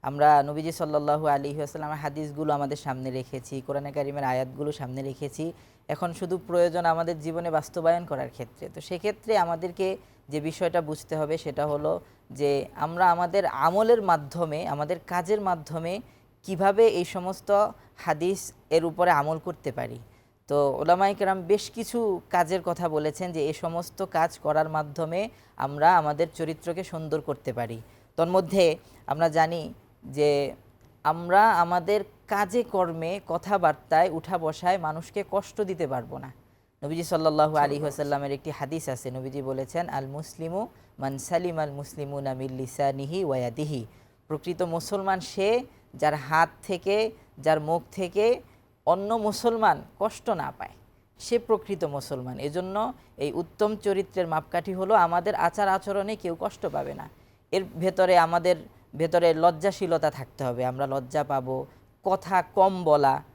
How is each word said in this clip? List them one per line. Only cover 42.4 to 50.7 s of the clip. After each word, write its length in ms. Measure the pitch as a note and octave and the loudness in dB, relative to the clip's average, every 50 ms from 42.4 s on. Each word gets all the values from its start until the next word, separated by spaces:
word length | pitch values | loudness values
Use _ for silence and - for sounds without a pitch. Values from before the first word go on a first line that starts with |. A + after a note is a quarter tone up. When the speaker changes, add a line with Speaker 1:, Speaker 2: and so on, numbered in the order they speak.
| C3 C3+ C3 | -6 -8 -6
Speaker 1:
লিসানিহি 680 | B2+ C3 B2 - - C#3+ C#3 C3+ C3+ C#3 C#3 E3 F#3+ F#3+ | -6 -8 -8 -4 -2 -2 0 0 -2 -6 -6 -4 -2 0
ওয়া 140 | D#3 C3+ C3 | 0 0 0
ইয়াদিহি।" 480 | B2 A#2+ A2+ B2 D#3 D3+ D3+ B2+ A2+ G#2+ - - _ _ _ _ _ _ | 0 -2 -2 -4 -4 -4 -4 -6 -8 -10 -16 -20 _ _ _ _ _ _
প্রকৃত 340 | D#3 D3 - F3 F3 E3 F#3 | -8 -8 -6 -8 -4 -2 -2
মুসলমান 580 | E3+ E3 E3+ D#3+ - G#3 G3 F#3+ G3 F#3+ F#3 | -2 -2 -4 -4 -4 -4 -2 0 0 -2 -2
সে 440 | D#3 - - - F#3+ G3+ A3+ B3 C4+ - - _ _ _ - | -2 -8 -4 0 2 2 2 0 -2 -6 -18 _ _ _ -8
যার 200 | C3 D3 D3+ D3 | 0 0 0 0
হাত 340 | D3+ C3+ C3+ D#3+ D#3+ E3 E3 - - - | 0 -4 0 4 4 4 4 2 -16 -8
থেকে, 440 | - G3 F3 - G3 G3+ G#3+ A3 A3 A3 - - _ _ - | -6 -6 -4 0 0 2 2 2 0 -4 -10 -20 _ _ -4
যার 220 | C3+ D#3 D#3 D#3 | 2 2 2 2
মুখ 220 | D3+ D3+ E3 E3+ D#3+ - - | 2 0 -2 -2 -2 -6 -8
থেকে 480 | - F#3+ F3 F3 G3+ G#3 A#3 B3 B3 - - _ _ _ _ _ _ _ | -6 -6 -4 0 2 4 4 2 2 -2 -18 _ _ _ _ _ _ _
অন্য 280 | - E3+ F#3 G3 G3+ A3+ | 2 2 2 2 -2 -2
মুসলমান 680 | A#3 G#3 G#3+ G3 - - A#3+ A#3 A3+ A3 G3+ D#3+ C#3 - - - - | 0 0 -2 -2 0 0 0 2 4 4 4 4 4 -2 -16 -8 -4
কষ্ট 320 | G3 G#3+ - - - - | -4 -4 -4 -4 -4 -4
না 220 | G#3+ E3+ C#3+ C#3 - - | -2 -2 -2 -8 -8 -10
পায়, 120 | - - | -14 -14